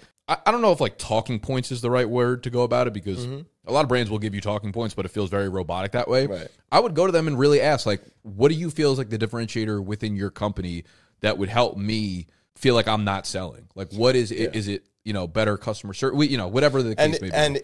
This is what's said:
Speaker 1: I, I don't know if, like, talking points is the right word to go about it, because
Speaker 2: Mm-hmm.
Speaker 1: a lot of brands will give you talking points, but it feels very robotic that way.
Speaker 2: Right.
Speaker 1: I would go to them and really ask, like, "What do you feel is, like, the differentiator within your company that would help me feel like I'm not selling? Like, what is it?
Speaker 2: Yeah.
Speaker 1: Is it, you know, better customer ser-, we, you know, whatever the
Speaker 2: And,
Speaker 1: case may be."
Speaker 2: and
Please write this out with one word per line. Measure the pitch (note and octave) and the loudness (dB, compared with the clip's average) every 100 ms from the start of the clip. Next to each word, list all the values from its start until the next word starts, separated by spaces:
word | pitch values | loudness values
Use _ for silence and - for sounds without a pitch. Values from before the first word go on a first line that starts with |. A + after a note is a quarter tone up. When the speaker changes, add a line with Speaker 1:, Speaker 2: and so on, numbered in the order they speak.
| - _ - | -20 _ -6
Speaker 1:
I, | D#3+ - | 0 2
I | |
don't | A#3 | 4
know | A3 | 4
if, | E3+ | 4
like, | B2 - | 2 -2
talking | - A2 A2 A2+ | -2 -2 0 -6
points | - C3 B2+ | -2 -4 -4
is | B2 | -4
the | A#2+ | 0
right | B2+ A#2 | 2 2
word | B2 A#2+ B2 | 2 0 0
to | B2 | -2
go | A#2+ | 0
about | B2 B2 B2 | 2 2 0
it, | |
because | G#2 G2+ F#2+ B2 | -2 -6 -6 -6
Speaker 2:
Mm-hmm. | C#3 E3 _ - | -10 -14 _ 0
Speaker 1:
a | |
lot | C3 | 0
of | C#3+ | 4
brands | B2 A2 | 2 2
will | G#2+ | -2
give | G#2+ | -4
you | G2+ | -4
talking | G#2 G#2 G2+ | -2 -4 -4
points, | G#2 A2+ | -4 -4
but | - | -4
it | F#2 | -6
feels | G#2+ G2 | -4 -2
very | G2 G2 | 0 -2
robotic | F#2 E2 F2 G2+ | -2 -4 -4 -2
that | B2 G2+ | -2 0
way. | B2+ C3 | 0 0
Speaker 2:
Right. | F#2 D#2+ - _ | -4 -10 -18 _
Speaker 1:
I | - | 4
would | A#3+ | 4
go | D#3 F#3 | 2 4
to | |
them | E3+ D#3+ | 4 2
and | C3 | 2
really | C#3+ C#3+ | 4 6
ask, | C3+ C#3 | 4 2
like, | A2+ G2+ - _ | 0 -2 -6 _
"What | A2 G2 C#3 | -14 2 2
do | |
you | D#3+ E3+ | 2 -4
feel | D3 D3 | 0 0
is, | C3+ | 2
like, | A2+ | -2
the | A2 | -2
differentiator | A2 A#2 A2+ A#2 A2 G#2 | -2 -2 -4 -4 -2 -2
within | G2 G#2+ A2 G2+ | -4 -4 -4 -2
your | G2 | -4
company | - G#2 G2 F2+ E2+ - _ _ _ | -2 -4 -4 -6 -8 -10 _ _ _
that | G#2 G#2 | 0 0
would | G2 | 0
help | A2+ A#2+ G2 | 2 2 0
me | G2+ A2 G#2 F2+ E2 _ _ _ | -2 -2 -2 -6 -10 _ _ _
feel | C3+ | 2
like | A#2 A2 | 4 4
I'm | G#2+ | 0
not | G2+ G2 - | 0 -2 -4
selling? | F#2+ F2+ - - | -8 -8 -12 -20
Like, | - F#2 | -14 -10
what | G2 B2 | 2 4
is | C3 A2 | 4 2
it? | G2 A2+ | -2 -4
Speaker 2:
Yeah. | A2 | -2
Speaker 1:
Is | G2+ | -4
it, | G2+ - _ | -6 -10 _
you | G#2+ | -6
know, | G2+ F2 | -4 -2
better | F2 G#2+ G2+ | 0 0 0
customer | - G#2+ G2+ | -4 -8 -10
ser-, | F#2+ C3 | -4 -2
we, | C#3 D3 | 2 2
you | C3+ | 0
know, | F2+ | 0
whatever | A#2 D3 C3+ | 2 4 4
the | A#2 G#2+ | 0 2
Speaker 2:
And, | D3+ | 2
Speaker 1:
case | D#3+ | 2
may | F#2+ | -2
be." | |
Speaker 2:
and | D3 D3+ C#3+ | 2 2 0